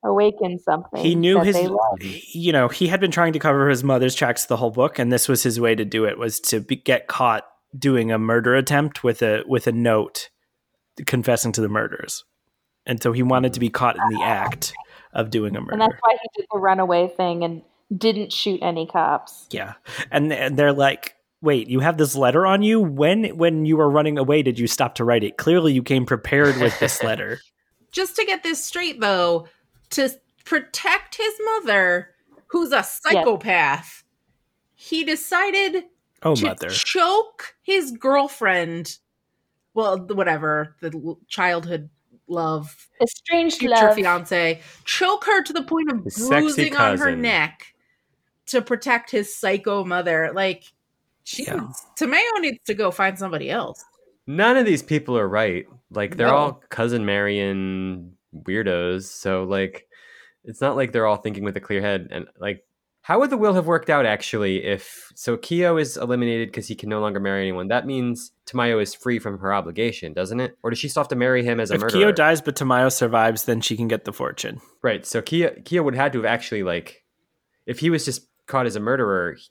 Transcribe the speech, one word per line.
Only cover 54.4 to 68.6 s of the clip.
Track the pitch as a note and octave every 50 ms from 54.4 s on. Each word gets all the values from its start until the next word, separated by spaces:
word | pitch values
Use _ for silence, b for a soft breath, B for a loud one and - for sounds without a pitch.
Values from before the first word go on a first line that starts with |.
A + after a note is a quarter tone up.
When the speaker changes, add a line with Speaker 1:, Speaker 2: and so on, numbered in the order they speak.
| G3+ A#3 B3
Speaker 3:
of | C4+ B3
these | G#3+ F3 C3 -
people | - D#3 D3+ D3 C3+ B2 A#2
are | G#2 F#2+
right. | G2 G#2 A2+ G#2 F2+ F2 - _ - - _ _
Like, | - G#2 G#2 G2+ F2+
they're | G2 A#2+ A#2+
Speaker 4:
No. | C3+
Speaker 3:
all | C#3+ D3 D3 B2+ - _ _
Cousin | - - A2+ A#2+ A#2+ A#2+ G#2+
Marion | G2+ G2+ G2+ G2+ G2+ G#2 G2+ G2+ G2 G2 G2 F#2+ F#2+ F#2+ F#2 F#2+ F#2+ F#2 F2+ F2 F2 F2+ _ _ _ -
weirdos. | D#2 C2+ - F#2+ G#2+ A2 G2 F2+ F2 F2 F2+ F2+ F#2+ F#2+
So, | - - - - G2 F#2+ F#2 F#2+
like, | F#2 G2 G2 G2 F#2+ F#2+ - _ b b b b b b b b b b b _
it's | A#2 A2 -
not | C3+ C#3 C#3+
like | C#3 C3+ A#2+ A#2+
they're | A#2+ A2
all | G#2+ G#2+
thinking | G2+ - A2 G#2 G2 G2+
with | G#2 F#2+
a | G2
clear | F#2+ - G#2 G2
head. | G2 G2+ G2+ F#2+ F2 -
And, | - - E2+ - _ _
like, | F2+ G2+ G2+ - _ _ _ _ _ _ _ _ _
how | - E3+ A3
would | C#4 C#4+
the | C4+
will | A#3 G#3+ G#3+ F#3+
have | F#3 E3+
worked | D#3+ E3+ D#3+ D#3+ -
out, | D#3 C#3+ C3
actually, | A2+ G#2 G#2 - - - A2 G#2 G2 F#2+ F#2+ -
if, | F2 G2+ G2 - - - - - - _
so | - - - A#2
Kyo | A#2 - - E3+ E3+ F3+ F3 E3+
is | D#3+ D3+ B2+ -
eliminated | - - A#2+ B2 B2 A#2+ A#2+ A#2 A2+ A2+ G#2+ -
'cause | - G#2
he | - A2+
can | - - G#2
no | G#2+ G#2+
longer | G#2+ G#2+ G2 G2
marry | G2 G2 G2 G2 G2
anyone. | F#2+ F#2 F2+ F#2 G2
That | A2+ B2 -
means | B2 C3+ C3 B2 B2 A#2+ A#2 - - _ _ _
Tamayo | - - B2+